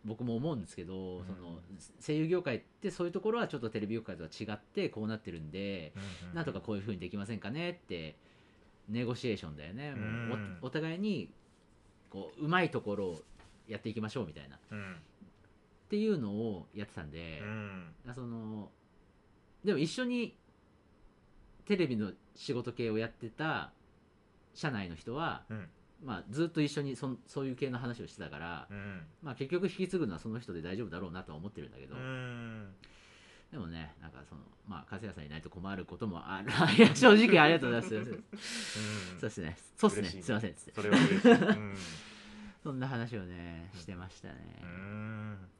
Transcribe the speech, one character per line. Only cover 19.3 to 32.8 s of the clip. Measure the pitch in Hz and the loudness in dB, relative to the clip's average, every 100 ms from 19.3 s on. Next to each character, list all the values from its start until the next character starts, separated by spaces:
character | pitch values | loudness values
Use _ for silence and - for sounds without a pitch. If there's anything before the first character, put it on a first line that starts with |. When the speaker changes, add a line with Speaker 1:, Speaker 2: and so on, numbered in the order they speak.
| - - - | -20 -20 -6
Speaker 1:
で | 196 | 0
も | 165 | 2
一 | 160 | 2
緒 | - | 0
に | 254 247 226 - - - - - _ - - - - - - - - | 0 0 -2 -6 -20 -20 -20 -20 _ -20 -20 -20 -20 -20 -20 -20 0
テ | 202 | 4
レ | 156 | 4
ビ | 117 | 2
の | 104 - - - | 0 -4 -18 -14
仕 | - | -4
事 | 123 120 | -2 -2
系 | 110 117 | -2 0
を | 107 | 2
や | 113 | 0
っ | |
て | - 117 | -4 -12
た | - 156 123 71 - - - - - - - - | -4 -2 0 -4 -12 -20 -20 -20 -20 -20 -20 -20
社 | - 156 | -4 -2
内 | 117 92 | -2 -4
の | |
人 | 82 - 131 | -6 -6 -4
は、 | 160 76 - | -4 -4 -8
Speaker 2:
う | |
ん。 | 110 87 - - - | -10 -10 -16 -20 -16
Speaker 1:
ま | 139 98 | -8 -8
あ、 | - | -6
ず | 127 | 0
っ | 165 | 0
と | 165 | 2
一 | 147 | 0
緒 | 151 | 0
に | 143 | -4
そ | 123 135 | -4 -4
ん-、 | 120 - | -6 -8
そ | - | -4
う | 135 | -4
い | |
う | 127 | -2
系 | 135 | -2
の | 123 | -2
話 | 123 120 | -4 -6
を | 85 | -10
し | |
て | - | -10
た | 85 | -10
か | 73 | -8
ら、 | 82 82 - | -8 -8 -10
Speaker 2:
う | |
ん。 | 101 101 92 80 - | -10 -8 -10 -12 -12
Speaker 1:
ま | 156 | -10
あ、 | |
結 | 120 139 | -6 -2
局 | 180 | 0
引 | 190 | 0
き | - 180 | 0 0
継 | 190 | 2
ぐ | 135 | 0
の | |
は | 82 | -2
そ | 113 | -4
の | 113 | -6
人 | 120 | -4
で | 85 | -6
大 | 80 98 | -4 -4
丈 | 110 | -4
夫 | |
だ | 85 | -4
ろ | 92 | -6
う | |
な | 87 | -8
と | 90 | -10
は | 78 | -10
思 | 95 | -10
っ | |
て | - | -10
る | 69 | -12
ん | |
だ | 65 | -14
け | 67 | -12
ど、 | - | -10
Speaker 2:
う | |
ん。 | 127 131 127 120 117 110 101 95 | -6 -6 -6 -8 -10 -10 -12 -16